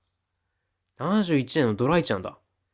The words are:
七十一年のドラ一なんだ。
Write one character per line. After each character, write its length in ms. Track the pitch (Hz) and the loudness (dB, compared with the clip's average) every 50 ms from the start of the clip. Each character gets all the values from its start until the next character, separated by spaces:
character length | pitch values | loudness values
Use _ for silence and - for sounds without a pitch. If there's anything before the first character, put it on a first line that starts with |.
| _ _ _ _ _ _ _ _ _ _ _ _ _ _ _ _ _ _ _ | _ _ _ _ _ _ _ _ _ _ _ _ _ _ _ _ _ _ _
七 260 | - 127 170 202 220 | -8 -4 0 0 0
十 160 | 202 170 160 139 | 2 2 0 0
一 160 | 123 - - | 0 0 0
年 100 | 160 131 | 2 2
の 80 | 113 104 | 2 2
ド 120 | 101 123 | 0 0
ラ 120 | 135 170 175 | 2 2 2
一 120 | - - | 2 0
な 80 | 110 95 | -4 -4
ん 40 | |
だ。 140 | 92 - - _ _ _ _ _ _ _ | -6 -10 -14 _ _ _ _ _ _ _